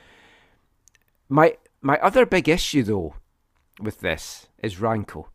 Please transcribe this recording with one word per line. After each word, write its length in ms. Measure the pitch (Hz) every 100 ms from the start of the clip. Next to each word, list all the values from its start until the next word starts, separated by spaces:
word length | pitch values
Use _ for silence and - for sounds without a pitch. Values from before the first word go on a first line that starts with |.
| _ _ _ _ _ _ _ _ _ _ _ _ -
My, 300 | 139 165 - _ _
my 160 | 135 143
other 260 | 190 254 247
big 220 | 185 143
issue, 340 | 175 - 147
though, 320 | 104 104 80 - - _ _ _ _ -
with 180 | 107 -
this 480 | 95 78 - - - _
is 140 | 110 90
Ranko. 480 | 113 110 98 78 -